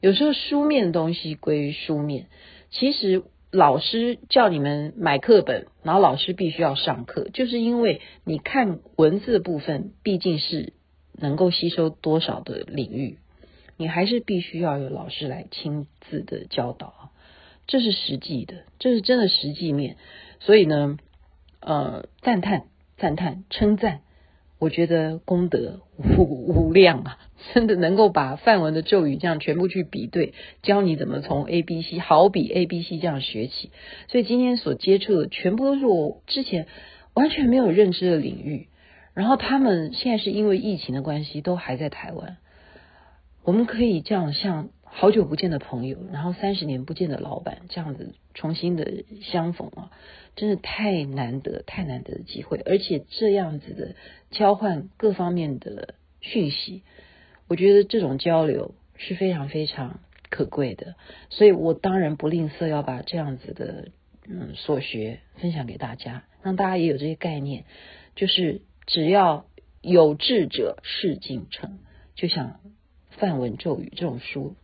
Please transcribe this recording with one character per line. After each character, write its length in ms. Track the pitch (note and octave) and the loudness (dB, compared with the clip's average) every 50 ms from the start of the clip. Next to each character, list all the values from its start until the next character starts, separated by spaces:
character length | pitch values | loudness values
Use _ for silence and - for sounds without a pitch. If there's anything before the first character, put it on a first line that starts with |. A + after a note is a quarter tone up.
有 120 | - F#3+ G3 | 6 4 4
时 100 | F#3+ D4 | 6 4
候 100 | D4+ C#4 | 2 2
书 320 | - - - D4 C#4+ D4 | 0 -2 -2 0 2 2
面 220 | D4+ D4+ C4+ G#3+ | 4 2 2 2
的 40 | F3 | 2
东 220 | D#3+ F3 D#3+ E3 E3+ | 2 0 0 0 -2
西 220 | - - D#3+ D3+ | -4 -6 -8 -10
归 360 | - - - D3+ D3 D3 C#3+ | -6 -2 -2 0 0 0 -4
书 280 | D#3 - - - G#3+ F#3+ | -6 -8 -4 -4 -2 -2
面， 260 | F#3+ D3+ C#3+ B2+ - - _ - - - - - - _ | -2 -2 -4 -6 -8 -12 _ -20 -20 -20 -20 -20 -20 _
其 200 | - - B3 C4+ | -6 0 0 0
实 300 | D4 - - G3 F#3 F#3 - - _ _ _ _ - | 0 0 0 2 2 0 0 -6 _ _ _ _ 4
老 240 | F#3+ E3 D3 C3 | 6 6 6 6
师 400 | - - - - A3+ A#3 A#3+ A#3+ A#3 - - | 2 0 -2 -2 0 0 0 -2 -4 -6 2
叫 200 | - C4 A#3+ G3+ | 4 6 6 6
你 80 | F3 | 4
们 360 | D3 C#3+ C#3+ D3 D3 D3 D3+ - | 2 0 -2 -2 -2 -4 -6 -8
买 220 | A3+ G3 D#3 C#3+ C#3 | -4 0 0 0 0
课 240 | - - A#3 G3+ - | 4 6 6 6 6
本， 240 | - B2 G2 - - _ _ _ | 4 -2 -4 -6 -10 _ _ _
然 100 | D#3 E3 | 2 4
后 80 | G3 | 6
老 160 | G3 D3+ B2+ | 6 6 4
师 160 | C#3+ - - F#3 | 2 -2 -4 -2
必 160 | F#3 F#3+ D#3+ | -2 -4 -4
须 140 | D3+ - E3+ | -2 0 -2
要 100 | D3 C#3 | -2 0
上 320 | C#3 - E3+ C#3+ - B2 | -2 -2 -4 -4 -4 -8
课， 240 | - - E3 - - | -8 -8 -8 -8 -8
就 140 | - - C4 | -4 -4 -4
是 140 | A#3+ A#3+ A#3+ | -2 0 -2
因 220 | A3+ A#3 A#3+ A#3+ | 0 0 2 2
为 200 | A#3 G#3+ D#3 - - - - - _ | 2 2 0 -2 -6 -20 -20 -14 _
你 160 | - D#3+ D#3 | -6 -6 -4
看 400 | - - - C#4 B3 G3+ E3+ - - - _ | -6 -2 0 0 0 0 -2 -6 -10 -10 _
文 240 | - D#3+ D#3 E3+ G3+ | 4 4 6 4 2
字 120 | G#3 B3+ | 0 0
的 80 | A#3+ F#3+ | 0 0
部 200 | E3+ - E3+ D3 | 0 0 -6 -4
分 320 | - - D3+ C#3 - - - _ | -4 -4 -4 -4 -6 -10 -14 _
毕 160 | _ G#3+ G3 | _ -2 -2
竟 220 | F3 - F#3 E3 D3 | 0 0 -2 -2 -2
是 340 | - - E3+ D3+ D#3 - _ _ _ _ _ _ _ _ | -4 -4 -6 -6 -8 -8 _ _ _ _ _ _ _ _
能 240 | _ - - C#3+ C#3 | _ -6 -4 -4 0
够 160 | D#3+ F#3 F3+ | 2 2 0
吸 180 | E3+ - - E3+ | 0 0 -4 -2
收 220 | E3 - E3 D#3+ | 0 0 -2 -2
多 280 | D#3 _ - D#3+ D#3 E3 | -2 _ -2 0 0 0
少 200 | E3 - - - | 0 -2 -8 -8
的 240 | - - B2 - - | -10 -10 -10 -10 -10
领 240 | - D#3 D3 B2 - | -10 -8 -8 -8 -6
域， 280 | - B2+ C#3 - - _ _ _ _ _ - _ _ _ _ - _ | -6 -8 -8 -8 -10 _ _ _ _ _ -20 _ _ _ _ -20 _
你 100 | _ E3 | _ -8
还 200 | E3 D#3 E3+ F#3 | -4 0 0 0
是 120 | G3+ A#3+ A#3+ | 0 0 -2
必 220 | A#3 - G#3 F3 | -2 -2 -4 -2
须 180 | F3 - - D#3+ | -4 -4 -6 -4
要 200 | F3 D#3+ C#3+ C#3+ | -2 -2 -2 -2
有 100 | C#3 C3 | -6 -6
老 180 | D3 - - | -8 -10 -10
师 200 | - - - D3+ | -12 -10 -8 -8
来 180 | C#3 E3+ - - - | -8 -8 -10 -12 -14
亲 340 | - - - D#3 D3 D3+ C#3+ - _ _ | -16 -10 -8 -6 -6 -6 -8 -10 _ _
自 200 | - - - D3 - | -18 -10 -10 -10 -8
的 220 | - - - - | -8 -10 -12 -10
教 280 | - - - A#2+ A#2+ A#2 | -8 -6 -4 -4 -4 -8
导 140 | - - | -10 -14
啊， 240 | - - - - C3+ _ _ _ - - - - - - _ _ | -18 -18 -20 -20 -20 _ _ _ -20 -20 -20 -20 -20 -20 _ _
这 120 | - - C4+ | -2 0 2
是 120 | A#3+ A3 | 2 2
实 260 | G3 - - - C#3+ | 0 -2 -4 -6 -6
际 260 | C3 - - D#3 B2 - | -6 -6 -6 -6 -6 -6
的， 200 | - - F3 - _ _ _ | -8 -14 -18 -18 _ _ _
这 100 | - B3+ | 0 2
是 120 | B3 A3+ | 2 2
真 180 | F#3+ - B3+ B3 | 4 2 2 4
的 80 | A3 | 4
实 260 | F#3 - - - C#3+ D3 | 2 2 0 -2 -4 -6
际 180 | - F3 D#3+ | -4 -4 -2
面。 260 | C#3+ C#3+ C#3+ B2+ - - - - - - - - - _ | -2 -2 -2 -4 -6 -12 -20 -20 -20 -20 -20 -20 -20 _
所 160 | - - G#3 | 4 6 8
以 100 | A3 F#3+ | 8 8
呢， 320 | D#3 D#3 D3 D3 C#3+ C#3+ D3 _ _ _ _ _ _ _ _ _ _ _ _ | 6 4 2 2 0 -2 -6 _ _ _ _ _ _ _ _ _ _ _ _
呃， 460 | - - D#3 D3 C#3 - - F2+ - - _ _ - | -6 -2 -2 -2 -2 -4 -6 -10 -12 -16 _ _ 0
赞 180 | B3+ A#3+ F#3 | 0 0 2
叹、 220 | F3 G3 G3+ D3 - - _ _ _ _ _ | 2 0 -2 -2 -2 -8 _ _ _ _ _
赞 180 | - - E3 D3 | -4 -2 -2 0
叹、 280 | D#3+ F#3 E3 - F#3 - _ | 0 -2 -4 -4 -6 -12 _
称 260 | - - A3 G#3 G#3+ | -2 0 2 4 4
赞， 220 | G3+ - G#3+ D#3 C#3+ _ _ _ _ _ _ _ _ _ _ _ | 4 2 -2 -2 -4 _ _ _ _ _ _ _ _ _ _ _
我 140 | _ D#3+ D#3+ | _ -2 -2
觉 160 | C#3+ E3+ E3+ | 2 2 2
得 320 | D#3+ E3+ E3 D#3 D#3 D#3+ E3 | 4 4 2 2 0 -4 -6
功 280 | _ - F#3 F3 F3+ | _ 0 2 2 2
德 340 | F3 - - A#2+ - - F#3+ - _ _ | 2 0 -2 -2 -4 -8 -14 -18 _ _
无， 260 | - - - - - F#3 | -2 2 4 6 6 6
无 500 | - - - B2 - E3+ - E3 D#3+ E3 | 4 2 -4 -2 2 4 4 4 6 8
量 280 | F#3+ F#3+ F3 E3 A#2 | 8 8 8 8 4
啊， 180 | - C3 - _ - - - - - - - | -4 -10 -12 _ -20 -20 -20 -20 -18 2 2
真 140 | B3 A#3 | 2 4
的 80 | G#3+ G#3 | 4 2
能 200 | F3+ E3+ D#3+ F#3+ | 2 4 2 6
够 140 | G3 A3 G3+ | 6 6 6
把 260 | F3 D#3+ C#3 C3 C3+ | 6 2 0 0 -4
范 260 | D#3 - A#3 A3 G3 | 0 4 4 4 6
文 120 | E3 D#3 D#3 | 4 2 0
的 80 | D#3+ | -2
咒 240 | D#3+ - G#3+ G3 E3 | 0 4 4 4 4
语 100 | D3 C3+ | 2 0
这 100 | - - | 0 0
样 120 | F3 E3 D3+ | -2 -2 -2
全 180 | - - D3 | -2 -2 0
部 100 | E3+ F3+ | 0 0
去 160 | F#3+ F3 F#3+ F3 | 0 0 -2 -4
比 240 | - - - D3 | -4 -6 -8 -8
对， 260 | - - F3 D3+ - - - - - - _ | -4 -2 -2 -2 -2 -4 -16 -20 -20 -20 _
教 200 | - - G3+ G3+ | 0 2 2 4
你 140 | G3 F3+ D#3+ | 4 2 0
怎 120 | D3 D3+ | 0 -2
么 140 | C#3 C#3 C#3 | -4 -4 -6
从 240 | C#3+ - D3 C#3 - | -4 -4 -4 -4 -2
A 160 | - - F3 | -2 -2 -2
B 200 | E3 - E3+ E3 | -2 -2 -4 -6
C， 180 | E3 - - F#3 | -6 -6 -6 -8
好 300 | E3+ - E3 D3+ F3 G3+ | 2 6 8 8 8 8
比 220 | F#3+ F#3 C3+ - | 6 2 -2 0
A 140 | - F3+ F3+ | 0 0 0
B 160 | E3+ F3 E3+ | 0 -2 -6
C 160 | E3+ - F#3 | -4 -6 -6
这 100 | D#3+ E3 | -4 -4
样 140 | E3+ D3 C3+ | -4 -4 -4
学 260 | C3 - - A2 A2 | -6 -6 -6 -6 -6
起。 240 | C#3 - - - - - - - - - - - | -6 -8 -12 -14 -14 -18 -20 -20 -20 -20 -20 -20
所 120 | - - B3 | -2 0 0
以 40 | A3+ | 2
今 160 | G3 A#3 B3 | 2 2 2
天 180 | B3+ B3 B3 | 2 2 0
所 160 | A#3+ - - C3+ | 0 0 -2 -4
接 260 | - - F#3 F#3+ G3 | -2 4 4 4 4
触 180 | G3 - G#3 | 4 2 2
的 100 | F3+ - | 2 2
全 280 | F#3 - - - F3+ G3 | 0 -4 -4 -2 -2 0
部 100 | A3+ C4 | 2 2
都 120 | C#4 C#4 | 0 0
是 80 | C#4 C4+ | 2 2
我 360 | A#3+ F#3+ E3+ D3+ D3+ - - _ | 2 2 2 2 -2 -4 -8 _
之 160 | - - C#4+ C4 | -6 -6 -6 -4
前 240 | - - E3+ D#3+ - - - - - - - - _ _ | -4 -4 -4 -4 -6 -14 -20 -20 -20 -20 -20 -20 _ _
完 160 | A3 C4+ D#4 | 2 2 2
全 160 | - D#4+ C#4+ | 2 2 2
没 100 | A#3+ A#3+ | 4 4
有 140 | C4 B3 G3+ | 4 4 4
认 200 | E3 F#3+ G#3 F#3+ | 6 6 6 4
知 200 | F3 - F#3 F3+ | 4 0 2 2
的 60 | E3+ | 2
领 260 | D#3 C#3 - B2+ - - | 2 0 -4 -6 -8 -8
域， 240 | C#3+ D3+ - - _ _ _ _ _ - - - _ _ | -8 -8 -8 -10 _ _ _ _ _ -20 -20 -20 _ _
然 140 | - G3 | -2 2
后 100 | A3+ C4+ | 2 2
他 220 | C4 - - C4 C4+ | 2 2 0 2 2
们 340 | C4+ A#3+ F#3+ E3+ D#3+ D#3+ - | 4 4 4 2 0 -4 -6
现 180 | - - B3+ | -4 -2 0
在 60 | A#3 | -2
是 140 | G#3+ - G3+ | 0 0 -2
因 160 | - G3+ G#3+ | 0 2 2
为 100 | G#3 G3 | 2 2
疫 200 | F#3+ - G#3+ G3 | 2 0 -2 -4
情 180 | D#3 - - B2+ | -4 -4 -6 -6
的 60 | C3+ | -6
关 220 | C3+ D#3 D3 D3+ D3+ | -4 -4 -4 -6 -6
系 180 | C#3+ - D3 | -6 -10 -6
都 140 | D3 F3+ F3+ | -4 -2 -4
还 220 | F3 - - C3 | -4 -4 -6 -6
在 120 | B2+ D#3 C#3+ | -4 -6 -8
台 220 | - - - - | -8 -10 -14 -12
湾。 260 | E3 - - - F#3 - _ _ _ - - - - - - _ _ _ _ _ _ _ _ _ _ _ _ | -12 -12 -12 -14 -16 -18 _ _ _ -20 -20 -20 -20 -20 -20 _ _ _ _ _ _ _ _ _ _ _ _
我 80 | - | 0
们 140 | F3+ A3 A#3+ | 2 2 2
可 180 | A3+ - A3 B3 | 0 0 0 2
以 180 | A#3 G3 D#3+ | 2 2 0
这 140 | D3+ - G#3+ | 0 -2 -2
样 180 | G3 E3+ D3 D3 | 0 0 -2 -4
像 360 | - - G3+ F3 D#3 D3+ A3 _ _ _ | -4 -2 -2 -4 -4 -6 -10 _ _ _
好 280 | - - - - G3 | -20 -4 4 4 6
久 140 | G#3+ A3+ F#3 | 6 6 2
不 100 | - D3 | 2 0
见 160 | D3+ - F#3 | -2 -2 -2
的 80 | D#3+ C#3 | -2 -4
朋 260 | - - - A#2+ A#2+ | -6 -6 -8 -6 -6
友， 120 | C3 C3+ - - F#3+ - | -6 -8 -10 -12 -10 -8
然 100 | C#3+ D#3 | -6 -4
后 100 | F3 F3+ | -4 -4
三 220 | - - G3 G3+ | -4 -4 -4 -2
十 100 | F#3 E3+ | -2 -4
年 200 | D3+ C3+ B2+ B2+ | -4 -4 -6 -6
不 80 | D3 D#3+ | -8 -4
见 160 | - F#3 D#3+ | -4 -2 -2
的 80 | C#3 | -2
老 220 | - - - - - | -6 -6 -8 -10 -8
板 200 | E3+ - - - - - | -8 -10 -12 -12 -16 -12
这 120 | - F3 | -10 -10
样 120 | E3 D3+ C3+ | -8 -8 -10
子 180 | - - - - _ _ _ _ | -10 -12 -16 -16 _ _ _ _
重 220 | - - D#3 E3 | -8 -6 -6 -4
新 220 | - - F3 F3 | -2 -2 -2 -2
的 260 | D#3+ D3+ - - - - _ G#3+ G3+ | -2 -4 -6 -6 -10 -12 _ -18 -18
相 300 | G#3 - - F3 E3 E3+ | -14 -6 -4 -2 -2 -2
逢 160 | F3 - - - - | -4 -6 -10 -14 -14
啊， 160 | - F#3+ F#3+ - - - - - - - _ _ | -16 -18 -18 -20 -20 -20 -20 -20 -20 -20 _ _
真 120 | - G#3 G#3+ | -4 -2 -2
的 60 | G3+ | -2
太 480 | F#3 - - - - G#3+ G#3 F#3+ E3+ D3 | -2 -4 -10 -6 -4 -2 0 0 0 -2
难 380 | C#3 C3+ C#3 C3 A#2 B2 C3+ | -4 -4 -6 -4 -4 -6 -6
得、 200 | D3 - - - - | -6 -8 -10 -10 -12
太 160 | - - - F#3 | -12 -8 -8 -6
难 200 | D3+ C3 B2 - | -6 -8 -10 -10
得 100 | - - | -10 -12
的 80 | - - | -12 -12
机 180 | - - - | -12 -12 -14
会。 200 | - - - - - | -8 -8 -8 -8 -2
而 120 | - F#3 | 0 0
且 260 | G3+ - - F3+ C#3+ - _ | 0 0 0 -4 -4 -6 _
这 240 | - - A3+ G#3+ G3 | -8 -2 0 2 2
样 260 | G3+ F#3+ D#3+ D3+ C#3+ | 2 0 -2 -6 -8
子 140 | - - - | -10 -12 -12
的 220 | - - - F#3 - - - - - _ _ | -12 -12 -12 -12 -18 -20 -20 -20 -20 _ _
交 240 | - - G#3+ G3 G#3 | -2 2 4 4 4
换 320 | G3+ A3 G3+ F3 D3+ F3 - _ | 4 2 -2 -2 -2 -6 -10 _
各 160 | _ - A3 | _ 0 0
方 220 | F#3+ - F3+ F3 F3+ | 2 2 -2 -2 0
面 260 | F3 D#3+ D3 C3+ A#2+ | -2 -2 -2 -4 -6
的 360 | - - G#2 G2+ - - - _ _ _ _ _ | -8 -12 -12 -12 -14 -16 -16 _ _ _ _ _
讯 300 | - - - A#3 F3 D3 | -16 -4 -2 -2 0 0
息， 320 | C#3 - - - - F#3+ _ _ _ - - _ _ _ - _ _ _ _ _ | -2 -6 -8 -8 -12 -16 _ _ _ -20 -20 _ _ _ -20 _ _ _ _ _
我 80 | F3 | -2
觉 160 | E3 F3+ G3+ G3+ | 4 6 8 8
得 100 | G3+ G#3 | 8 8
这 160 | G3+ - A3+ | 6 2 0
种 180 | F#3 C#3 C3+ | 0 0 -2
交 280 | C#3 - F3 E3 D#3+ D#3+ | -2 0 2 2 4 2
流 300 | D#3 - - - - - _ _ _ _ | 2 0 -2 -4 -8 -12 _ _ _ _
是 180 | - - - G3 | -16 -10 -8 -4
非 200 | F3 G3 F#3 F3+ | -2 -2 -2 -2
常 160 | D#3 C#3 C#3+ | -2 -4 -6
非 160 | - D#3 D#3 | -4 -4 -4
常 340 | D3 - - B2+ B2 - - - _ _ _ _ - | -4 -6 -8 -10 -10 -12 -16 -20 _ _ _ _ -12
可 160 | - - C#3+ | -4 -4 -4
贵 280 | - - D3 C#3 B2+ G2 | -4 -2 -4 -4 -4 -4
的， 220 | - - F3 F3+ _ - - - - - _ | -8 -12 -16 -16 _ -20 -20 -20 -20 -20 _
所 160 | - - G#3+ | 2 8 8
以 60 | G#3 | 8
我 220 | F#3 - D#3 E3 D#3+ | 8 6 2 0 0
当 260 | D#3 - G3 F#3+ F#3+ | 0 0 0 0 2
然 160 | F3 D3+ D#3 | 0 0 -2
不 140 | D3 - D3+ | -2 -2 -2
吝 200 | D#3+ E3+ D#3+ D3+ | -2 0 -2 -4
啬 180 | D3 - E3+ | -4 -4 -4
要 140 | D#3+ D3+ D3 | -2 -2 -2
把 200 | C#3 - B2+ B2 | -4 -4 -6 -8
这 160 | - - - | -10 -8 -6
样 200 | E3+ D#3 C#3+ C3 | -6 -4 -6 -8
子 160 | B2+ - - - | -10 -12 -16 -12
的， 360 | - - - - - - - _ _ _ _ _ - _ | -10 -10 -10 -10 -14 -16 -18 _ _ _ _ _ -20 _
嗯， 280 | G#3+ G3 F3+ E3+ D3+ D3 | -14 -12 -12 -12 -12 -12
所 240 | - - - D3+ C3 | -12 -4 -4 -4 -2
学 400 | B2 - - A2+ G#2+ A2 A#2+ - _ _ _ | -2 -6 -8 -8 -8 -8 -10 -12 _ _ _
分 160 | - - F3 | -6 -4 -4
享 140 | E3 D#3 C3 | -4 -4 -6
给 120 | A#2+ - | -8 -10
大 180 | - - A#2 A2+ | -10 -10 -12 -12
家， 280 | - - B2 A#2+ A#2 - _ _ _ _ | -12 -12 -12 -12 -12 -16 _ _ _ _
让 120 | F#3+ F#3 | -6 -2
大 140 | F3+ G3+ F#3 | -2 0 0
家 80 | F#3 | 0
也 80 | F3+ E3 | 0 0
有 100 | E3 C#3+ | 0 0
这 100 | C3 C#3+ | -2 -4
些 100 | D3+ D#3+ | -6 -6
概 240 | - - F3 D#3+ D3 | -6 -6 -6 -6 -4
念， 260 | C#3 C#3+ C#3 - - _ - - - - - - - _ _ | -6 -6 -8 -10 -12 _ -20 -20 -20 -20 -20 -20 -20 _ _
就 100 | - G3+ | -4 -2
是 360 | F#3 - - F3+ D#3+ - G3 - _ _ _ - | 0 0 0 0 0 -2 -4 -10 _ _ _ -8
只 220 | - - F3 D#3 | -4 -2 0 2
要 400 | D#3+ F#3+ G3+ F#3+ F3 D3+ - - _ _ - _ _ _ _ | 4 4 6 6 4 2 0 -6 _ _ -20 _ _ _ _
有 340 | - - F3+ F3 D#3+ D3+ D3 | -2 4 8 8 8 8 6
志 320 | D3 - - B3+ A3 E3 | 2 -2 0 2 2 0
者 300 | - - - A#2 D#2+ - - _ | 0 -2 -2 -2 -2 -4 -6 _
事 340 | - - - - - C#3+ | -10 -10 -4 -2 -4 -4
竟 300 | F#2+ - - C3+ A#2 E2+ - | -4 -8 -10 -10 -10 -10 -12
成， 300 | - - - - - - - - - - - _ _ | -14 -14 -14 -14 -16 -18 -20 -20 -20 -20 -20 _ _
就 140 | - - F3 | -6 -4 -4
像 320 | - E3 - - - - _ - - _ _ _ _ _ _ _ | -2 -4 -4 -6 -10 -16 _ -20 -20 _ _ _ _ _ _ _
范 300 | - - - G3 E3 C3+ | -6 -2 -2 -2 0 -2
文 180 | B2 A#2+ G#2+ | -4 -4 -6
咒 220 | - - E3+ C#3+ - | -6 -4 -4 -4 -4
语 140 | - - - | -6 -12 -10
这 120 | - F3 | -8 -6
种 120 | E3 A#2+ A#2+ | -6 -6 -8
书 360 | - - - C#3 C3+ D3 - _ | -10 -10 -10 -8 -10 -10 -12 _